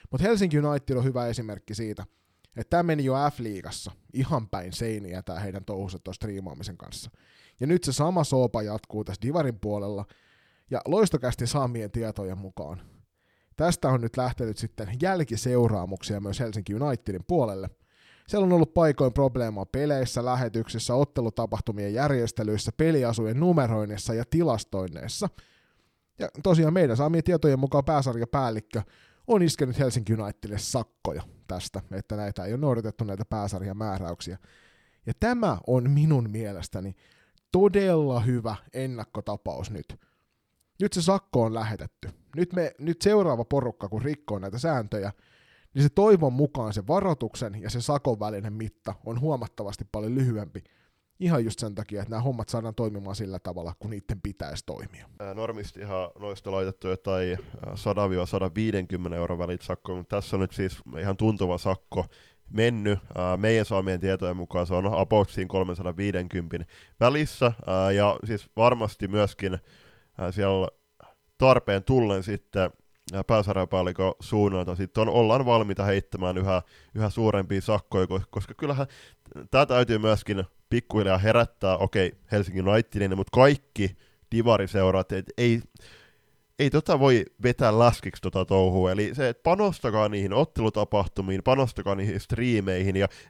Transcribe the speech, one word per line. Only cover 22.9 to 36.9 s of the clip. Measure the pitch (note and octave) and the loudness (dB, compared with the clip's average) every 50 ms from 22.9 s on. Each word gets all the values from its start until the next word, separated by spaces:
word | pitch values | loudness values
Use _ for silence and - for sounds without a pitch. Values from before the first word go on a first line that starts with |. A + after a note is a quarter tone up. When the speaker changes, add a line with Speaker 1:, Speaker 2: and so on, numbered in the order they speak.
| D#3+ C#3+ B2+ A#2 A2 A2+ A2 A2 A2+ C3+ | 4 2 2 0 0 -2 -2 -2 0 2
Speaker 1:
numeroinnissa | E3 F3+ F3 D#3+ C3 A2+ A2+ G#2+ G#2+ G#2 G#2+ G2+ - - - | 2 4 4 4 2 2 0 0 -2 -4 -6 -8 -6 -4 -4
ja | A2+ A#2 - | -4 -2 0
tilastoinneissa. | - E3 F3 D#3 A#2 G#2+ - - - G2 F#2 F#2 E2 - - G#2+ - - - - - - - _ _ _ _ _ _ _ _ _ _ _ _ _ _ - | 0 2 2 2 0 0 -2 -6 -6 -6 -6 -6 -8 -10 -10 -10 -8 -6 -6 -6 -6 -10 -20 _ _ _ _ _ _ _ _ _ _ _ _ _ _ -10
Ja | - - - - C#3+ | -10 -10 -6 -2 2
tosiaan | F#3+ F3 E3 D#3+ D3+ E3 | 4 6 6 6 4 4
meidän | F#3+ E3+ C3+ A2+ A#2 | 4 4 4 2 2
saamien | C#3 D#3+ E3 E3 - | 2 2 2 2 2
tietojen | F#3 F3+ D#3 - D3+ C3+ C3 | 2 2 4 4 4 4 2
mukaan | C3+ C#3 D3 C#3+ C#3 | 2 0 0 0 2
pääsarjapäällikkö | E3+ D#3 C#3+ B2+ C3+ A#2+ A#2 A#2 - - C#3+ C3 A#2+ A2+ A2 - _ - A2+ G2 - _ _ _ _ _ _ _ - | 2 2 2 0 0 -2 -4 -4 -2 -2 -2 -2 -2 -2 -4 -6 _ -6 -6 -6 -6 _ _ _ _ _ _ _ 2
on | A#3 G3+ F3 | 4 4 4
iskenyt | E3 - - D3 B2+ A#2 G#2 | 4 2 0 0 0 0 0
Helsinki | C#3 B2+ - B2 G#2 G2+ A2+ | 0 0 0 0 0 0 0
Unitedille | A2 G#2 G2+ - _ - G2+ G#2 G2+ | -2 -2 -6 -8 _ -10 -8 -8 -8
sakkoja | - - - B2 A2+ - _ _ - - C#2+ D2+ - - - - _ - | -6 -4 -4 -4 -4 -6 _ _ -6 -6 -6 -6 -8 -12 -18 -18 _ -10
tästä, | F2+ F2 - - - G2 - - | -8 -8 -8 -8 -10 -12 -10 -10
että | G2+ F#2+ - - G#2+ | -10 -10 -8 -6 -6
näitä | G#2 G#2 G2+ G2 - F2+ | -6 -6 -6 -8 -8 -6
ei | G2 A2+ | -6 -4
ole | C3 | -2
noudatettu, | D3+ C#3+ B2 A2+ G#2+ A2 - - A2+ | 0 0 0 0 -2 -4 -6 -6 -6
näitä | G#2 G2 F#2+ A2 | -6 -6 -6 -6
pääsarjamääräyksiä. | - G#2+ G#2+ G#2 G2 G2+ F2+ F#2+ G2 F#2+ G#2 A2 G#2+ F#2+ F#2 F2+ E2+ E2+ - - - F2+ - _ _ _ _ _ _ _ _ _ _ _ _ _ | -6 -4 -4 -4 -4 -6 -6 -6 -6 -6 -6 -6 -6 -6 -6 -6 -8 -8 -10 -10 -12 -14 -14 _ _ _ _ _ _ _ _ _ _ _ _ _
Ja | - A2+ - | -8 -6 -2
tämä | - A#3 B3 A#3+ A3+ F3+ A#2 - - - | -2 -2 0 0 0 0 -2 -2 0 0
on | B2+ B2+ A#2+ C3 | 2 2 4 4
minun | C#3+ D3 D3+ D#3 D3+ C3 A#2 G#2+ | 4 4 4 4 4 2 2 -2
mielestäni | G#2 A2 A2+ G#2 G2+ F2 F#2 - - G2+ F#2 G2 | -4 -6 -8 -8 -8 -10 -10 -10 -8 -8 -8 -10